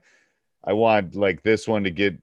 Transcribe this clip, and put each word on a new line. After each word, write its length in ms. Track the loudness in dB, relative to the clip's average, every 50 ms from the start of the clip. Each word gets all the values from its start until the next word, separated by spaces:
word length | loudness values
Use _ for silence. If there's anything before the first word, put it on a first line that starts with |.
| _ _ _ _ _ _ _ _ _ _ _ _ -4
I 100 | -2 0
want, 420 | 2 2 4 4 2 0 -2 -4
like, 280 | -2 0 0 0 0 0
this 240 | 0 0 0 0 -2
one 160 | -2 -2 -2
to 80 | -4
get 260 | -2 -2 -2 -2 -2 -4